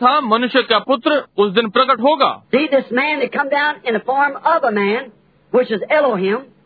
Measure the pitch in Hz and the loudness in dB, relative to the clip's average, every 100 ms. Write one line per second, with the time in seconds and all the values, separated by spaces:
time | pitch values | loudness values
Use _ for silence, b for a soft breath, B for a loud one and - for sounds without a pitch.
0 | 247 302 247 226 247 262 - 214 208 269 | 0 2 0 0 2 0 2 0 0 -2
1 | 302 190 - - 202 185 220 240 262 254 | 0 -2 -2 -2 0 0 0 0 2 2
2 | 262 302 202 101 - 254 302 269 - 240 | 2 2 0 -2 -2 -2 2 0 0 -4
3 | 294 302 233 254 277 285 294 294 254 214 | -2 -2 -4 -4 -2 0 -2 -4 -4 -4
4 | - 269 285 277 311 320 247 208 202 233 | -2 0 0 0 0 2 0 0 -2 -2
5 | 262 _ _ _ - 247 247 214 - 302 | -6 _ _ _ -2 0 0 -4 0 0
6 | 277 196 190 226 269 _ | 2 0 -2 -4 -8 _